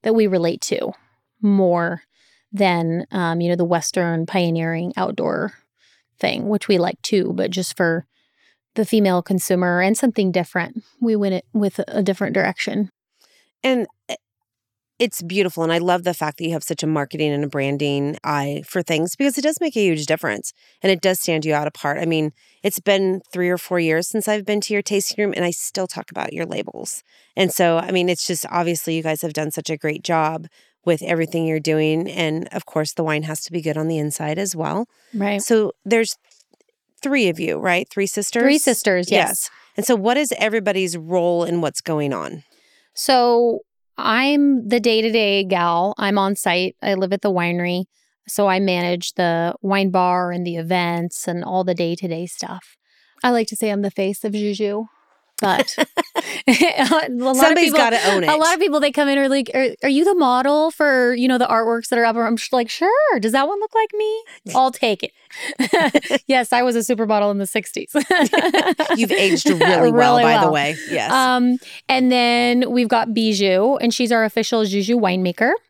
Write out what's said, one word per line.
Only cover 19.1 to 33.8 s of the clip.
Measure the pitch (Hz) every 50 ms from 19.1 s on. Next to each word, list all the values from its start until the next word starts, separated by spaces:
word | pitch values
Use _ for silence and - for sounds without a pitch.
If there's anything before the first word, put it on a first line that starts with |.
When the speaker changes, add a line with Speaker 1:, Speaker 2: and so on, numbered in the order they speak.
| -
Speaker 2:
because | _ 277 285 247
it | 294
does | 262 302 311 -
make | 349 311 -
a | 226 202
huge | 185 165 151 147
difference | 139 156 - - 151 104 - - - _ _ _ _ _ _
and | - 196
it | 190 170
does | - 190 185 -
stand | - - 165 156 151
you | 156 151
out | 147 147
apart. | 147 - - - 143 143 -
I | 170
mean, | 165 165 156 151 151 _ _ _ _ _ _
it's | - 202 - -
been | - 208 196 190 196 185 185 190 _ _
three | - 180 175 175
or | 180 175
four | - - 180 175
years | 170 160 156 160 175 -
since | - 220 202 -
I've | 214 214 196
been | 208 208 208
to | 202 -
your | 214 202
tasting | 202 - 208 190 - - - - 208
room, | 202 -
and | - 175
I | 175
still | 170 - - - _ 196 185 180
talk | - - - -
about | - - - -
your | - - 170
labels. | 170 - - - - - - - - - - _ _ _ _ _ _ _
And | 185 190 180
so, | - - 180 170 165 165
I | 175 185
mean, | 185 180 175 180
it's | 175 - - -
just, | 180 156 - -
obviously | - 175 170 170 175 160 - 165 160
you | 160
guys | 156 160 156 151
have | - 160
done | 147 156 156 151
such | - 160 151 -
a | 160
great | 147 - 156 151 - -
job | - 170 160 156 156 160 160 160 160 _ _ _ _ _ _ _
with | 175 165 151
everything | - - 175 165 165 160 - 165 165
you're | 160 160 156
doing. | 151 165 156 156 156 156 156 160 170 -
And | - 185 165 156 156 160 175 -
of | - 185 -
course, | - - 156 156 151
the | - -
wine | 165 156 151 151
has | 156 156 156 - -
to | -
be | 165 170
good | 156 160 147
on | 156